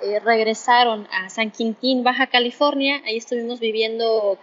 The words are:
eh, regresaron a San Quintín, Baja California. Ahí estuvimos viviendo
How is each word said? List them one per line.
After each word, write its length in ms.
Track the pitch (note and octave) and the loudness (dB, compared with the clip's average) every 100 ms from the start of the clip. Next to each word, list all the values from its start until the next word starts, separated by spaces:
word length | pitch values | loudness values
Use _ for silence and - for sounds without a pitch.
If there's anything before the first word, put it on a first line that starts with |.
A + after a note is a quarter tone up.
eh, 200 | G3+ G#3 | -4 -2
regresaron 880 | G#3 A3+ A3 A3 - A#3+ A#3+ A3 G#3 | 2 2 2 -2 2 4 4 0 -6
a 180 | F#3+ F#3+ | -8 -6
San 220 | A3+ A3 | -4 -6
Quintín, 540 | - A3+ G#3 B3+ B3+ B3 | -2 -4 -2 0 0 0
Baja 220 | B3 C4 | 0 2
California. 720 | B3 A#3+ - D4 C#4 C#4 C#4+ A#3 | 2 0 0 0 2 -2 -2 -4
Ahí 120 | A3 | -8
estuvimos 420 | A3+ A#3+ A#3 A#3+ | -6 -6 -6 -4
viviendo 800 | A3+ A3 A3 A3+ A3+ A3 G3+ F#3 | -4 -2 -2 0 0 0 0 -2